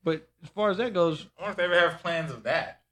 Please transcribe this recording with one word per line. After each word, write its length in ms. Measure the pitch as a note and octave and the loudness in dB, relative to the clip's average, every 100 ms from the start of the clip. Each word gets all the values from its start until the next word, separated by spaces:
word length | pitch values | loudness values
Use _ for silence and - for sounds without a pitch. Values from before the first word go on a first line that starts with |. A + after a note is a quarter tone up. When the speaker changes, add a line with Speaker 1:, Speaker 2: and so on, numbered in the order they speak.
Speaker 1:
But 240 | F3 D#3 - _ | -2 -4 -6 _
as 60 | D#3 | -16
far 200 | - G#3 | 0 0
as 80 | F#3+ | 2
that 160 | A#3+ | 0
goes, 340 | F#3+ E3+ D#3 - _ | 2 2 0 -10 _
Speaker 2:
I 60 | |
wonder 80 | G3 | -8
if 60 | G3 | -2
they 60 | F3 F3 | 2 4
ever 140 | F3 | 4
have 120 | D#3+ | 0
plans 300 | F3 E3 D#3+ | -4 -4 -4
of 120 | A#2+ | -6
that. 380 | A#2+ D#3 - - _ | -2 -2 -2 -12 _